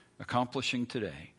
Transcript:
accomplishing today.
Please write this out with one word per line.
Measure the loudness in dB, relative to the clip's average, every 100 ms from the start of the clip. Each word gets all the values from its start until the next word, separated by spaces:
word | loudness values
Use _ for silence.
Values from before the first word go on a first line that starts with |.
| -20 -12
accomplishing | 0 2 2 2 0 0 0
today. | 0 -2 -4 -12